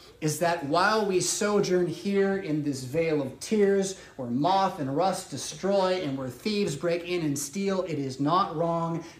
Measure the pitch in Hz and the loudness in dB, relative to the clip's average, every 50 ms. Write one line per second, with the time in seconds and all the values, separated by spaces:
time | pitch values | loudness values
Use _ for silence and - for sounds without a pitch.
0 | - - - - 160 156 147 - 180 165 175 170 147 139 156 170 185 208 220 220 | -20 -20 -10 -4 -4 -4 0 0 0 0 0 -2 -2 0 2 2 4 4 4 2
1 | 208 190 185 175 - - - - 208 208 208 202 - 180 180 180 175 160 - - | 2 2 2 2 0 0 0 0 0 2 2 2 4 4 2 2 2 0 -2 -4
2 | - 202 202 196 196 196 196 190 - 156 151 156 139 147 135 123 131 123 127 165 | -2 0 2 2 2 2 0 -2 -2 -2 -2 -2 -2 -2 -4 -4 -6 -4 -2 0
3 | 165 165 151 143 135 123 - - - - 220 208 202 196 196 196 190 190 - - | 0 2 0 0 -2 -4 -8 -12 -4 0 2 4 4 6 4 2 2 -2 -4 -10
4 | - - - - 127 120 120 135 151 175 190 196 196 185 185 - 143 131 139 151 | -14 -16 -12 -10 -6 -4 0 2 2 4 4 4 2 2 0 -4 -4 -2 0 0
5 | 180 190 180 - - - 147 127 - - - - - 190 196 196 185 185 185 185 | 0 0 0 -2 -6 -10 -10 -10 -10 -10 -8 -4 -2 0 2 2 2 2 2 0
6 | 160 143 135 135 131 127 127 - - 214 208 202 196 170 147 - 180 170 170 175 | -2 -2 -4 -4 -6 -8 -8 -6 -4 -2 0 0 0 0 -2 -2 -2 -2 -2 -2
7 | 170 175 180 175 160 151 135 131 - - - 196 196 196 190 185 175 165 156 139 | -2 -4 -4 -2 0 -2 -2 -2 -4 -6 -4 -2 -2 0 0 -2 -2 -2 -4 -4
8 | 139 131 120 - 139 147 170 185 196 190 170 156 165 165 170 170 165 165 165 160 | -4 -4 -4 -2 0 2 4 2 2 0 0 -2 0 0 0 0 0 -2 -2 -4
9 | - - - | -6 -10 -16